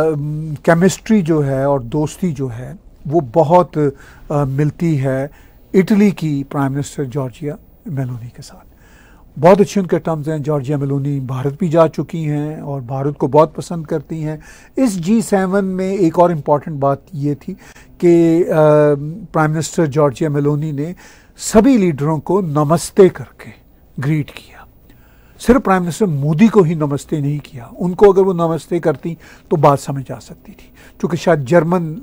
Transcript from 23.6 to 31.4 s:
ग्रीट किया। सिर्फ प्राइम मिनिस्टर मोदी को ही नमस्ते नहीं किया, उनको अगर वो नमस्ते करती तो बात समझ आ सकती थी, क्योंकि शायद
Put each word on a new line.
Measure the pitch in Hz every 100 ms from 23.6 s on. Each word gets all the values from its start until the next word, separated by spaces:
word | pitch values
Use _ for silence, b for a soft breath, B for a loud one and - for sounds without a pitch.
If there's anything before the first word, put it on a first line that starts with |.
| _ _ _ -
ग्रीट | 135 156 -
किया। | - - - - _ - b b b b b
सिर्फ | - 247
प्राइम | 196 185
मिनिस्टर | 175 - 202
मोदी | 139 147 160 220
को | 214
ही | 160
नमस्ते | 165 147 139 - 156
नहीं | 139 147
किया, | - 127 120 -
उनको | 180 175 208
अगर | 185
वो | 190
नमस्ते | 170 165 165 - 170
करती | 160 139 175 165 B B B
तो | 170
बात | 143 139
समझ | - 139 127
आ | 127
सकती | - 160 -
थी, | - - - b b
क्योंकि | 170 160
शायद | 185 156